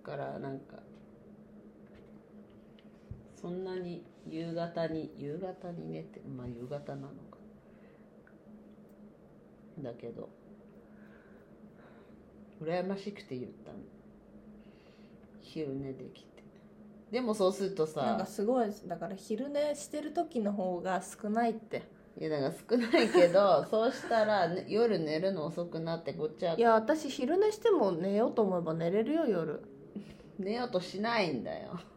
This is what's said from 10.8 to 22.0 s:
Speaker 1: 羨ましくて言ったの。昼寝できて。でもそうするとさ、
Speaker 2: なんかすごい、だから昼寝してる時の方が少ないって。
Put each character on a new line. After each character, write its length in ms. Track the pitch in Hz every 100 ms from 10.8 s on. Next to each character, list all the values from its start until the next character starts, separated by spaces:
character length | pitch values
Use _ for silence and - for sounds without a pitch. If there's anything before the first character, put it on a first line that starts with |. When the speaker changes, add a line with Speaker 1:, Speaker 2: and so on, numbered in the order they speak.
| - - - - - - - - - - - - - - - - - -
Speaker 1:
羨 260 | 156 180 185
ま 100 | 196
し 140 | 208
く 100 | 202
て 140 | - 127
言 120 | 113
っ 20 | - -
た 80 |
の。 60 | - - - - - - - - - - - - - - - - -
昼 340 | - 160 147 135
寝 180 | 139
で 120 | 131 127
き 180 | -
て。 200 | - - - - - - - - -
で 100 | 226
も 140 | 247 214
そ 140 | 185
う 40 |
す 120 | 196 190
る 100 | -
と 100 | 156
さ、 160 | 156
Speaker 2:
な 140 | 127 110
ん 20 |
か 80 | 185
す 200 | - 208
ご 200 | 254 214
い、 40 | 202 175
だ 100 | 170
か 120 | 170
ら 60 | 190
昼 340 | - 214 277
寝 260 | 285 294 294
し 120 | -
て 140 | 294
る 120 | 302
時 260 | 349 330 247
の 140 | 202
方 260 | 202 185 180
が 200 | 185 185
少 280 | - - 208
な 180 | 214 233
い 40 |
っ 40 | 220
て。 360 | - 123 - -